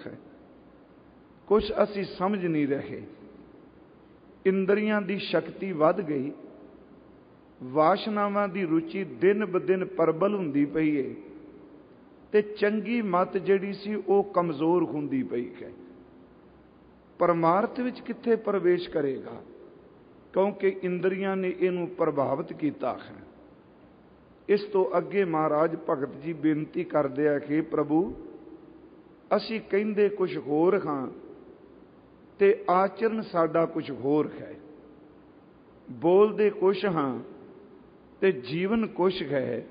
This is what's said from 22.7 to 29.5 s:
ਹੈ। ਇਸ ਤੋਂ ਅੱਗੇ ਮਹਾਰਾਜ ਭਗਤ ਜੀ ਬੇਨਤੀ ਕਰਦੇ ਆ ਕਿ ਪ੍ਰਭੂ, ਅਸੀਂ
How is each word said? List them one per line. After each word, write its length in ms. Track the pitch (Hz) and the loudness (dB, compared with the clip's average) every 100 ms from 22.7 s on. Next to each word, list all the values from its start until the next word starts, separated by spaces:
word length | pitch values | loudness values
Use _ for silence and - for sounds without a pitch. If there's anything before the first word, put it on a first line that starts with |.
| - 131 | -2 -6
ਹੈ। 220 | 101 - - - - - - - - - - - - - - - | -6 -10 -18 -20 -20 -20 -20 -20 -20 -20 -20 -20 -20 -20 -12 0
ਇਸ 140 | 202 | 0
ਤੋਂ 220 | 202 196 185 175 | 2 0 2 0
ਅੱਗੇ 260 | 165 190 185 | 0 0 0
ਮਹਾਰਾਜ 500 | 156 156 151 165 160 - | 2 2 2 2 0 -4
ਭਗਤ 260 | 151 135 127 | -2 -4 -8
ਜੀ 100 | 151 | -10
ਬੇਨਤੀ 500 | 160 151 151 151 - | -2 0 0 -2 -6
ਕਰਦੇ 440 | 165 151 139 131 151 | -2 0 0 2 0
ਆ 100 | 143 | 0
ਕਿ 220 | - 151 | 0 -2
ਪ੍ਰਭੂ, 520 | 156 156 143 156 208 - - - - - - - - - - - - 202 | 0 -2 2 2 0 -4 -16 -18 -20 -20 -20 -20 -20 -20 -20 -16 -2 -2
ਅਸੀਂ 260 | 208 | 0